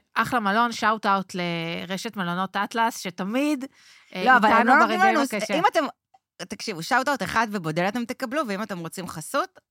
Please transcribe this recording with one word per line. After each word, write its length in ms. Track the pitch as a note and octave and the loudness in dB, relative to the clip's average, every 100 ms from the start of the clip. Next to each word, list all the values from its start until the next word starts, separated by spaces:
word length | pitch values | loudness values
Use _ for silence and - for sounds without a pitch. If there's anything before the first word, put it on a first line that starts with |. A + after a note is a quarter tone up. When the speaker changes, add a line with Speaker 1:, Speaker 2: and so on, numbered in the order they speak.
| - | -6
Speaker 1:
אחלה 260 | - A3+ B3 | -4 0 0
מלון, 320 | G3+ G#3+ A#3+ | 0 2 0
שאוט 340 | A3+ G#3+ A3 G#3 | 0 -2 0 0
אאוט 300 | G3 F#3 F#3 | 0 -2 -6
לרשת 800 | F3 E3+ E3 F3 F3+ F#3+ A#3 G#3+ | -4 -4 -6 -8 -8 -8 -6 -4
מלונות 380 | F3 F3 F#3+ G3 | -4 -2 -4 -4
אטלס, 420 | G#3 A#3 A3+ - | -2 0 0 -2
שתמיד, 680 | F#3 - F#3 B3 D4 C#4+ C4+ _ _ - _ F#3 | -8 -8 -4 -2 0 -2 -6 _ _ -20 _ 0
אה, 80 | A3+ | 4
Speaker 2:
לא, 120 | B3 | 6
אבל 100 | G#3+ | 6
הם 80 | A3+ | 6
Speaker 1:
איתנו 120 | A3+ | 6
Speaker 2:
לא 60 | C#4+ | 6
נותנים 180 | - F4 | 6 4
Speaker 1:
ברגעים 160 | G4 D#4+ | 4 4
Speaker 2:
לנו, 80 | |
Speaker 1:
הקשים. 320 | C#4 G#3+ G#3+ C#4+ | 0 -2 -2 2
Speaker 2:
אם 80 | G#4 | 2
אתם, 140 | E4+ C4+ - _ _ _ - G3 | 2 -2 -4 _ _ _ -16 -14
תקשיבו, 340 | - - E3 | -10 -8 -8
שאוט 240 | E3+ B3 C4+ | 0 0 2
אאוט 160 | C4+ | -2
אחד 240 | F#3 A3+ A#3 | -2 0 0
ובודל 360 | G3+ D#3+ D#3 F#3 | -2 -4 -2 0
אתם 180 | A#3+ A#3 | -2 -4
תקבלו, 360 | B3 B3 D4 B3 | -6 -6 -4 -4
ואם 160 | F#3+ | -4
אתם 160 | G#3+ F3+ | -6 -8
רוצים 280 | E3 - F3 | -10 -10 -10
חסות, 520 | D#3+ - C#4 F#4 _ _ | -10 -6 -4 -4 _ _